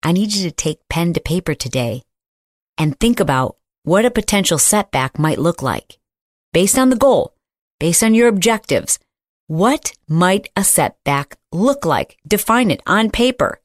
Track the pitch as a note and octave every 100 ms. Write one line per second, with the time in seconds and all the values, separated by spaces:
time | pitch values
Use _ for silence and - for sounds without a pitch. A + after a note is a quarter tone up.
0 | D#3 F3+ G#3 G#3 F3+ - D#3+ D3+ _ E3
1 | E3+ D#3+ - E3+ F3+ D3+ B2 C3 A#2+ A2
2 | - _ _ _ _ _ _ - D#3 C3+
3 | A#3 A#3+ E3 C3 C3 - _ _ - F#3
4 | A#3+ B3 G3+ G3+ F#3 E3 - G#3 F#3+ C3+
5 | C3 - D#3 D3+ D#3 E3+ C3 C#2 - -
6 | _ _ _ _ _ E3 G3 B3+ C4 B3
7 | C4+ G#3 - _ _ _ _ _ D#3+ E3+
8 | A3 A3 A#3+ G3+ F#3 A3 - B2+ - -
9 | _ _ _ _ _ D#3 G#3 D4 - -
10 | _ D#3+ F3+ G3 - - G3 - D3 -
11 | - C#3 C#3+ - _ E3 A#3 C#4 E3+ B2+
12 | C#2+ _ - G#3 - A3+ A#3+ C#3+ - G3
13 | A3 - A#3+ B3 A#2 -